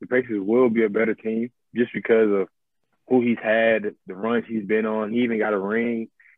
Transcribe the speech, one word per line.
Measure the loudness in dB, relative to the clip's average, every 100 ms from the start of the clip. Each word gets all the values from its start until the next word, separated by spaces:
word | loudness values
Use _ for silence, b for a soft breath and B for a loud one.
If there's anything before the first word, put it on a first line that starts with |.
the | -2
Pacers | -2 0 -4
will | 0 4 4
be | 4
a | 0
better | 2 0 -2
team | -4 -4 -6 -10 _ -4
just | -2
because | -2 2 4 4
of | 2 -2 _ _ _ _ _ 0
who | 2
he's | 2 0
had, | 0 2 2 2 -2 -10 -14
the | -8
runs | -2 -2 -2
he's | -6 -2
been | -2 0
on. | -2 -2
He | -2
even | -2 -2
got | -2
a | -2
ring, | -2 -2 -2 -4 -8 _ b